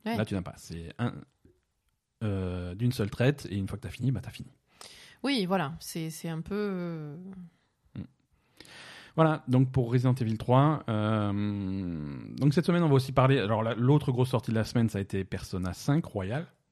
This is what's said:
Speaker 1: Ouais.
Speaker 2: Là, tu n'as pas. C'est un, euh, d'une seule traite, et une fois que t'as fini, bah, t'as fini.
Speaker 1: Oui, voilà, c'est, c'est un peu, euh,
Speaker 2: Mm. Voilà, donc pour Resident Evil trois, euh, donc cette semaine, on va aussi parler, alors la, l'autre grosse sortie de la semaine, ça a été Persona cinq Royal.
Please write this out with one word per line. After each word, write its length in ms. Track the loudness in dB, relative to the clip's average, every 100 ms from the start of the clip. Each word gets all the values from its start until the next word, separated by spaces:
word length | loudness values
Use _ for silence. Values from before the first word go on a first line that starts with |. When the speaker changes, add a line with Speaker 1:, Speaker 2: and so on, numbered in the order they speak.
| -4
Speaker 1:
Ouais. 100 | -2
Speaker 2:
Là, 80 |
tu 80 | -2
n'as 80 | -4
pas. 140 | -6 -12
C'est 380 | -12 -12 -10 -6
un, 140 | -4 -6 -14 _ -20 _ _ _ _ _ _ -6
euh, 500 | -4 -2 -2 -4 -8
d'une 180 | -2 0
seule 180 | 0 -2
traite, 360 | 2 2 0 -4
et 60 | -4
une 100 | -4
fois 80 | -6
que 60 |
t'as 80 | -10
fini, 200 | -4 -2
bah, 100 | -2
t'as 80 | -6
fini. 180 | -14 -16 _ _ -20 -20 -20 -20 -8
Speaker 1:
Oui, 220 | -2 0
voilà, 300 | 0 0 -2 -6
c'est, 280 | -10 -8 -8
c'est 220 | -8 -8
un 100 | -8
peu, 140 | -6
euh, 640 | -4 -4 -4 -6 -8 -10 -12 -14 -16 -18 _ _ _ _
Speaker 2:
Mm. 60 | -14 -14 _ _ _ _ -20 -20 -20 -18 -20 -2
Voilà, 280 | 4 4 4 2
donc 240 | 4 4
pour 180 | 2 2
Resident 240 | 2 4
Evil 220 | 2 0 0
trois, 480 | 4 6 6 4 0
euh, 420 | 0 2 2 2 0 -2 -2 -2 -4 -4 -4 -6 -8 -10 0
donc 160 | 2
cette 120 | 2 2
semaine, 160 | 4
on 60 | 4
va 60 |
aussi 180 | 4 4
parler, 260 | 4 6 4
alors 240 | 4 2
la, 120 | 0
l'autre 380 | 2 4 4 4
grosse 160 | 2 2
sortie 200 | 0 0
de 60 | 0
la 80 |
semaine, 240 | 0 2 2
ça 80 | 0
a 20 |
été 240 | -2 -4
Persona 480 | -4 -6 -6 -4 -4
cinq 320 | -4 0 0
Royal. 420 | 0 -4 -4 -6 -8 _ _